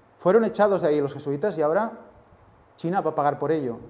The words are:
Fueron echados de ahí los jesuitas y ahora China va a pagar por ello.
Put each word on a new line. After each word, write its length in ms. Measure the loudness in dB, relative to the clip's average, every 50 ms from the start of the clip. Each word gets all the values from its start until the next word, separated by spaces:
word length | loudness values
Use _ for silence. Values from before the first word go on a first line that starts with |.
| _ _ _ -2
Fueron 260 | 2 4 4 4 4
echados 380 | 2 2 2 2 4 4 2
de 60 | 2 2
ahí 120 | 2 2
los 140 | 0 -2 -4
jesuitas 420 | -6 -6 -6 -4 -2 -2 -2 -2
y 60 | 0
ahora 300 | 0 0 2 0 -2 -4 -6 -12 -20 -20 -20 -20 -20 -20 -20 -20 -20 -20 -20 -20 _ _ _
China 260 | -8 -6 -4 -2 -2
va 120 | -2 -2
a 20 | 0
pagar 240 | 0 0 0 0 0
por 140 | 0 0
ello. 260 | 0 0 -2 -4 -6 -8 -12 -18